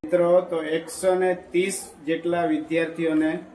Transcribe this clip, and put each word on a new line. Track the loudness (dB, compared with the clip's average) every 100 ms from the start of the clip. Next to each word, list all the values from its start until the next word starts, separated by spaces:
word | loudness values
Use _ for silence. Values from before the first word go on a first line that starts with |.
મિત્રો, | 2 2 6 4
તો | 4 -4
એકસો | -2 -4 -4 -2 0 2
ને | 2
ત્રીસ | -2 -2 -2 0 -4 -8 -10 -4
જેટલા | -2 0 0 0
વિદ્યાર્થીઓને | -2 0 -2 -2 -2 0 2 0 -2 -8